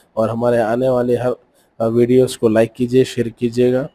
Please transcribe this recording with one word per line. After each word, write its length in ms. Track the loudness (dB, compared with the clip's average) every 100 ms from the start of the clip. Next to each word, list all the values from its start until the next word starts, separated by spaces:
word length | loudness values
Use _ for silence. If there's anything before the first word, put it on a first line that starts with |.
| _ -4
और 120 | -4
हमारे 280 | -2 0 0
आने 320 | 0 0 0
वाले 260 | 0 0 -2
हर, 200 | -2 -6 _ _ _ -4
अ, 40 | -2
videos 520 | 2 4 4 2 0
को 120 | 0
like 240 | 2 0
कीजिए, 300 | -2 0 0
share 260 | 0 -2 -6
कीजिएगा 600 | -4 -4 0 0 0 -4